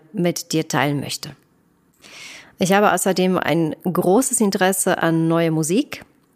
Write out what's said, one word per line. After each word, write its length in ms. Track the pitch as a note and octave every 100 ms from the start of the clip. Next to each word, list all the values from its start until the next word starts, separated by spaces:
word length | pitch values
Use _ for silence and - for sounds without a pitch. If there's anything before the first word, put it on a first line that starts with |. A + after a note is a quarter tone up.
| -
mit 380 | G#3 F3 E3 -
dir 160 | D#3+ D#3
teilen 320 | C#3+ C#3+ C#3+
möchte. 360 | - - - - _ _ _ _ _ _ - - - - - -
Ich 160 | F3+
habe 180 | G3 G#3
außerdem 460 | F3+ G3+ F#3 F#3 F3+
ein 380 | - D#3+ D#3 -
großes 580 | F#3+ E3+ F3+ G3 C4 -
Interesse 560 | G3+ G3 F#3 F#3+ - -
an 300 | E3 E3 E3
neuer 240 | E3 E3
Musik, 540 | D#3+ D3+ G3+ D4+ - - _ _